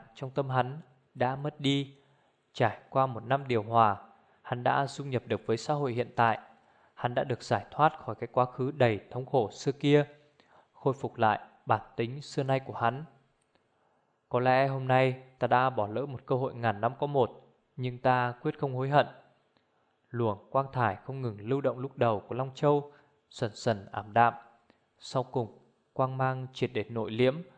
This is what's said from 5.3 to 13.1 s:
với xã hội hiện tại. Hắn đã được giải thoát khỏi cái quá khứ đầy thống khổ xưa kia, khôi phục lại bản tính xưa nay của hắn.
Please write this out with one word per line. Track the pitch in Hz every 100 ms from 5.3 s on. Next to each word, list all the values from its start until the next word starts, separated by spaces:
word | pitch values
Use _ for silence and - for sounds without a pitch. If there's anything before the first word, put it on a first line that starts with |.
| 104
với | - 113
xã | -
hội | 147 139
hiện | 120 117
tại. | - 117 110 - _ _ _ _
Hắn | - 123
đã | 127
được | 143 120
giải | - 107 -
thoát | - 156 -
khỏi | -
cái | 107 117
quá | 123
khứ | 127 - 131
đầy | - 120 101 -
thống | 123
khổ | 131 135 101
xưa | - 143
kia, | 131 143 147 139 - _ _ _ _ _
khôi | - 139
phục | 127 117 -
lại | 110 101 - _
bản | - 110 -
tính | - 117 143
xưa | - -
nay | 135 135
của | -
hắn. | 107 117 131 160